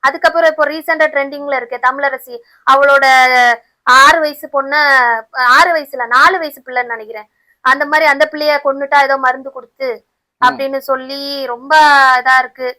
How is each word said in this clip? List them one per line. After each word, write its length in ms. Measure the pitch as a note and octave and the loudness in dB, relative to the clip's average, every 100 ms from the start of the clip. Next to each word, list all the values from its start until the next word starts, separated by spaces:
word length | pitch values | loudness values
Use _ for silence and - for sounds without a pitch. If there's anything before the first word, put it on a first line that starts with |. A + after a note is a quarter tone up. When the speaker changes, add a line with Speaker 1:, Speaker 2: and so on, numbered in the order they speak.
| C4+ | -4
Speaker 1:
அதுக்கப்புறம் 440 | D4+ E4 E4+ E4 | -2 -2 0 0
இப்போ 120 | D#4 D4 | 0 -4
ரீசெண்டா 340 | D#4 D#4 D#4+ D#4 | -4 -6 -2 -2
ட்ரெண்டிங்ல 480 | D4 C#4 C#4+ C#4+ C4 | -2 -6 -8 -8 -8
இருக்கு 260 | A#3+ A#3+ B3+ | -8 -4 -4
தமிழரசி, 460 | C4+ C#4 C4 - A#3+ _ _ - | -2 -6 -6 -14 -20 _ _ 0
அவளோட 320 | C4+ C#4 C#4 C4+ C4 B3+ B3+ A#3+ A#3 _ _ - | 2 4 4 4 4 4 2 2 0 _ _ 2
ஆறு 320 | B3+ C#4+ E4 | 6 6 4
வயசு 240 | D4+ D4 D4 | 0 -6 -6
பொண்ண, 220 | C#4 C4+ D4 D4 C4+ A#3+ A3+ A3 C4 B3 | -6 -2 0 2 2 2 -2 -6 -2 2
ஆறு 160 | C4 F4 | 4 4
வயசுல 300 | E4 C#4 B3+ A#3 | 0 -6 -10 -2
நாலு 220 | B3 D#4+ F#4 | 2 2 2
வயசு 180 | G#3 - B3+ | -6 -12 -8
பிள்ளைன்னு 280 | B3+ A#3+ | -8 -6
நினைக்கிறேன், 320 | A3+ G#3+ G#3+ G#3+ _ _ _ C4 | -10 -12 -18 -18 _ _ _ -2
அந்த 140 | C4+ C#4+ | 0 0
மாதிரி 160 | D#4 D#4 | 0 0
அந்த 120 | C#4 D4+ | 0 -2
பிள்ளைய 220 | D4+ D4+ C#4+ C#4+ | -2 -2 -2 -2
கொன்னுட்டா 320 | C#4 C#4 C#4+ C#4 | -4 0 0 2
ஏதோ 100 | C#4 | 0
மருந்து 260 | C4 C4 C4+ C4 | -2 -4 -10 -18
கொடுத்து 320 | A#3+ _ C4 | -20 _ -8
Speaker 2:
ம். 520 | G#3+ _ _ _ _ | -8 _ _ _ _
Speaker 1:
அப்படின்னு 340 | B3 B3+ C4+ C4+ C4+ | -2 -2 -6 -8 -6
சொல்லி 340 | C4 C4 C#4 C#4 C#4 C4 | -6 -6 -12 -10 -10 -10
ரொம்ப 200 | A#3+ C4+ D#4 D4+ C#4+ C4+ B3+ | -10 0 4 6 4 4 2
இதா 160 | B3+ C4 | 2 0
இருக்கு. 260 | C4 - B3+ | 0 -8 -10